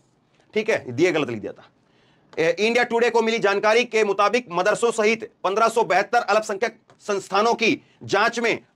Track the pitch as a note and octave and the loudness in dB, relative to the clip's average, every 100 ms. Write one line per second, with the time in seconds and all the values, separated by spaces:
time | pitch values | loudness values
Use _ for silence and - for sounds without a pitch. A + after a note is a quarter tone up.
0 | _ _ _ _ _ G#3+ A3 E3+ - A#2+ | _ _ _ _ _ -4 -2 -2 -4 0
1 | F3 E3+ - A2 F#2+ - - _ _ _ | 0 2 -2 -6 -10 -14 -20 _ _ _
2 | _ _ _ - E3 E3+ G#3+ A#3 A#3+ A#3 | _ _ _ -2 -2 0 0 0 0 0
3 | A#3+ A3+ A3+ A3+ G3 G3+ G#3+ A3+ A#3 A3 | 2 2 0 0 0 2 2 2 2 0
4 | G#3 G3 G#3 A#3+ A#3+ F3 G3 - A#3 A3+ | 0 2 0 0 -2 -2 0 0 0 0
5 | G#3+ A3 A3 _ F3+ G3 A3+ A3+ F3+ A#3 | 0 -2 -6 _ -4 0 0 0 0 0
6 | - A#3+ G#3+ G#3+ G#3+ G3 A3+ - _ _ | 2 0 2 0 -2 -4 -6 -8 _ _
7 | - G3+ - G3 A3+ A3 A3 - - _ | -6 -6 -2 0 0 2 0 -2 -6 _
8 | B2 F#3 A3+ A3+ A#3 C#3+ - | -2 0 2 0 -2 -2 -8